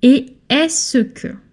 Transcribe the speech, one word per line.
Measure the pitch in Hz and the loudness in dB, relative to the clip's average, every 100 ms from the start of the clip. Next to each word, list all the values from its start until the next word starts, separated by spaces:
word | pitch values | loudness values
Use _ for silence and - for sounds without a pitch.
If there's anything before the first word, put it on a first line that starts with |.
Et | 247 269 262 - _ | 4 2 0 -18 _
est-ce | 269 320 320 - 262 | -2 -2 -4 -4 -2
que. | 220 - - - _ | -4 -6 -16 -16 _